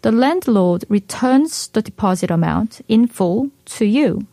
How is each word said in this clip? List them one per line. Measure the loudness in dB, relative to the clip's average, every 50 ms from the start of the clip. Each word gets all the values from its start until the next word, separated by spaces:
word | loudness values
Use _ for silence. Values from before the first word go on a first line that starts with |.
the | 0 0
landlord | 2 2 2 2 0 -2 0 0 2 2 2 2 0 -2 -2 -2
returns | -2 -2 -2 _ -8 -4 0 2 2 2 2 0 -4 -8 -12 -4
the | _ -4
deposit | -4 -4 -8 -4 -2 -2 0 -2 -2 -2
amount | 0 0 0 0 0 -2 -4 -6 -8 -14 -4
in | _ 2 2 2
full | 2 0 -2 -2 0 0 -2 -4 -4 _ _ _ -18 -6
to | -2 0
you. | 0 2 2 2 0 0 -4 -8 -12